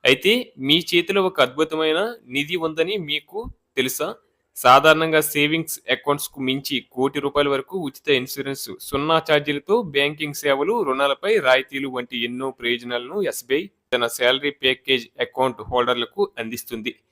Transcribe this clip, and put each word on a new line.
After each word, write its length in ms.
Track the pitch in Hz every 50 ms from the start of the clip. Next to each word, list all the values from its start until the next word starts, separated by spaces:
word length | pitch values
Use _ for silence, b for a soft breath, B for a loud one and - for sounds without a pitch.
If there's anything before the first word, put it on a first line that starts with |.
| -
అయితే 280 | 123 135 135 - 190 220 247 240 - _ -
మీ 180 | 131 135 147 170
చేతిలో 420 | 175 - - 170 170 185 196 202 190
ఒక 160 | 185 190 -
అద్భుతమైన 600 | 139 123 151 143 160 156 160 156 160 156 156 165 202 233 240 226 _ 123
నిధి 280 | 123 139 147 151 175
ఉందని 380 | 175 160 160 156 156 160 175 208 208
మీకు 400 | 165 147 147 151 _ _ - 208 233 254 - _ _ _ _
తెలుసా? 340 | 135 127 127 123 - 147 175 226 - _ _ _ _ _ _ _
సాధారణంగా 640 | - - 127 127 135 139 156 156 156 165 160 156 156
సేవింగ్స్ 560 | 151 151 - 147 147 147 156 165 160 - - - _ -
అకౌంట్స్‌కు 480 | 127 - - 143 143 143 - - _ 139
మించి 360 | 135 127 131 139 139 - 143 123 - _ _
కోటి 260 | 127 127 139 139 147
రూపాయల 280 | 139 143 139 147 143 143
వరకు 260 | 139 135 131 _ - 190
ఉచిత 300 | 170 139 - - _ 151
ఇన్సూరెన్స్, 600 | 143 127 127 131 - 139 135 139 139 131 - - 98 -
సున్నా 360 | - - - 139 143 156 160 160
ఛార్జీలతో 580 | - - 156 147 147 147 143 143 - - 202 240 233
బ్యాంకింగ్ 520 | 165 135 139 143 147 151 147 156 147 143
సేవలు, 400 | - - 147 139 135 147 175 233 240 196
రుణాలపై 500 | 139 131 135 139 139 139 - - 196 220 208
రాయితీలు 500 | 147 127 127 131 135 _ 139 135 139 139
వంటి 280 | 127 127 123 - 127 120 117
ఎన్నో 260 | 117 120 123 131 135
ప్రయోజనాలను 680 | 127 _ 120 117 120 120 120 120 123 120 120 127 165 208 196
ఎస్బీఐ 400 | 143 117 - - _ 131 151 196 196 _ _ _ _
తన 160 | - 123 120
శాలరీ 440 | 117 - - 127 120 131 135 143 147
ప్యాకేజ్ 560 | 139 _ - 131 131 - _ - 135 123 117 - _ -
అకౌంట్ 420 | 123 120 _ 127 131 131 120 - 107
హోల్డర్లకు 600 | 107 127 123 120 123 123 120 120 - _ 196 202 - _ -
అందిస్తుంది. 540 | 117 113 117 120 - - 120 113 107 131 - _ _ _